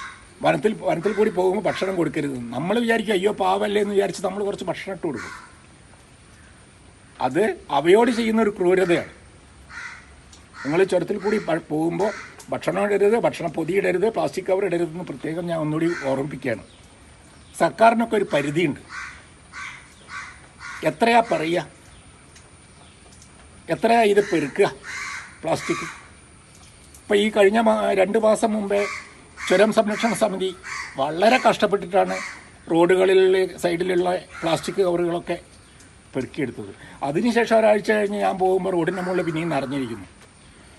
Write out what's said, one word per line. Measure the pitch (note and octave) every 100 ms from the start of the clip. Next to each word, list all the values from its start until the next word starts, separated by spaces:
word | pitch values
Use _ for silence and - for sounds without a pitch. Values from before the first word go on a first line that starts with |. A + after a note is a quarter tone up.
| - - - -
വനത്തിൽ, | C#3+ D#3+ G#3+
വനത്തിൽ | F3+ F3+ E3 G3+
കൂടി | G3+ G#3+
പോകുമ്പോൾ | F3 F#3 G3+ E3+
ഭക്ഷണം | - F#3 F#3+
കൊടുക്കരുത്. | D3+ D3+ C#3+ B2+
നമ്മൾ | A#2+ A#2+ E3+ A3+
വിചാരിക്കും, | A#3 A3+ G3+
"അയ്യോ | G3 G3+
പാവല്ലേ" | G3+ F#3 G3 G#3 G#3
എന്ന് | G3+
വിചാരിച്ച് | G3+ F#3+ F3
നമ്മൾ | F#3 G3
കുറച്ച് | G3+ F#3 F3+
ഭക്ഷണം | D3+ -
ഇട്ട് | F#3 E3+
കൊടുക്കും. | A#2 - - - - - - - - - - - - - - - - - - - -
അത് | C3 C#3+ A3 F4+ -
അവയോട് | - D#3+ G#3 A#3+
ചെയ്യുന്ന | A3+ A3 A3
ഒരു | G#3
ക്രൂരതയാണ്. | G#3 F3+ F#3 F3+ D#3+ - - - - - - - - - - - - - - - - -
നിങ്ങൾ | E3+
ചുരത്തിൽ | F#3+ F3+ E3 G#3
കൂടി | F#3+ G#3
പ-, | E3+ E3 -
പോകുമ്പോൾ | D3+ E3 E3+ G#3+ - - - -
ഭക്ഷണം | B2+ - F3+
ഇടരുത്, | G#3 G3+ G3+ A#3
ഭക്ഷണം | E3 - D#3+
പൊതിയിടരുത്, | E3+ D#3 G3 F3+ F3+ G#3+
പ്ലാസ്റ്റിക് | F3 D3+ - F#3
കവർ | F#3+ G3+
ഇടരുതെന്ന് | E3+ E3+ E3+
പ്രത്യേകം | F3 C#3 D3+ D#3+ F3
ഞാൻ | E3
ഒന്നുകൂടി | D3+ D#3 E3 E3+
ഓർമ്മിപ്പിക്കുകയാണ്. | C#3 C3+ C#3+ C3 C3 G#2+ - - - - - - - - - -
സർക്കാരിനൊക്കെ | E3+ - A3+ A3+ A3+ G#3
ഒരു | F#3+
പരിധിയുണ്ട്. | D3 C#3+ D3 D#3+ G#2 - - - - - - - - - - - - - - - - - - - - D#3+
എത്രയാ | D3+ A3+ A#3 A3+
പറയുക, | E3 D#3+ E3+ D3+ - - - - - - - - - - - - - - - - - - - -
എത്രയാ | D#3+ A3 A#3
ഇത് | G#3+ G3+ G3+
പെറുക്കുക | E3 C#3+ - G3 - - - - - - -
പ്ലാസ്റ്റിക്? | D#3+ D3 - D#3+ D#3+ - - - - - - - - - - -
ഇപ്പം | - G#3
ഈ | G#3
കഴിഞ്ഞ | G#3+ G3 A3
മാ-, | A3 G#3+ G3+
രണ്ട് | G3 F#3 A3
മാസം | G#3+ G#3 A3+
മുമ്പേ | G#3+ G3 G3+ G3+ - - - - - -
ചുരം | F#3 G#3+
സംരക്ഷണ | G#3 G#3 G#3 A#3
സമിതി | F#3+ G#3+ F#3 F#3 - - - - -
വളരെ | C#3 E3 G#3+ B3+ A#3
കഷ്ടപ്പെട്ടിട്ടാണ് | - G#3 G3 F3 F#3+ F#3 F#3 - - - - -
റോഡുകളിലെ | E3 F3 F#3 F#3+ F#3+ F#3+ F#3+ F3+ -
സൈഡിലുള്ള | F3+ E3+ F#3 F3 F3+ F3+
പ്ലാസ്റ്റിക് | - - E3 D#3 - F3+
കവറുകളൊക്കെ | F#3 E3+ F3 E3+ - F3 - - - - - - - C3+
പെറുക്കിയെടുത്തത്. | A#2+ - B2 - G2 - - -
അതിനുശേഷം | C#3 D#3 A#3 A3+ A3+ A3+
ഒരാഴ്ച | A3 G#3 G#3+
കഴിഞ്ഞ് | G#3+ G3+ G#3
ഞാൻ | F#3+ G3
പോകുമ്പോൾ | F#3 F#3 F#3
റോഡിൻ്റെ | F3+ D#3+ F#3
മുകളിൽ | F3+ F3+
പിന്നെയും | E3 D#3 E3+
നിറഞ്ഞിരിക്കുന്നു. | C#3+ C3 C#3 B2 A2+ F#2 - - - - - -